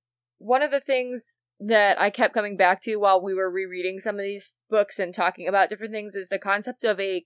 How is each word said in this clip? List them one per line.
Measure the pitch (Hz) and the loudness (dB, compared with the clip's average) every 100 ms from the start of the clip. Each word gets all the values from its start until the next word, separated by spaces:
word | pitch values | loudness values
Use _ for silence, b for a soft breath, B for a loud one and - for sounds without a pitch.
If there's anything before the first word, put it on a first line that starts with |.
| _ _ _ _ | _ _ _ _
One | 202 262 | 0 0
of | 294 | 2
the | 269 | -2
things | 277 254 247 247 - - _ - | 0 -2 -2 -8 -12 -18 _ -10
that | 202 220 202 - | 2 4 6 4
I | 202 | 2
kept | 220 220 | 2 0
coming | 233 208 190 | 0 -2 4
back | 180 185 | 4 4
to | 233 214 | -2 2
while | 202 185 | 4 4
we | 196 | 2
were | 190 185 | -2 -2
rereading | 185 190 180 180 190 | -4 -6 -4 -6 -4
some | 220 202 | -6 -6
of | |
these | 202 202 - - - | -6 -8 -12 -16 -2
books | 214 202 - | 0 0 -2
and | 180 | -6
talking | 180 180 - 175 | 0 -2 -2 0
about | 196 180 | 2 2
different | 202 214 | -2 -8
things | 214 208 | -10 -10
is | 196 180 | -10 -6
the | 196 | -6
concept | 202 202 247 - | -2 -2 -4 -4
of | 226 190 | -2 0
a | 196 185 | -2 -4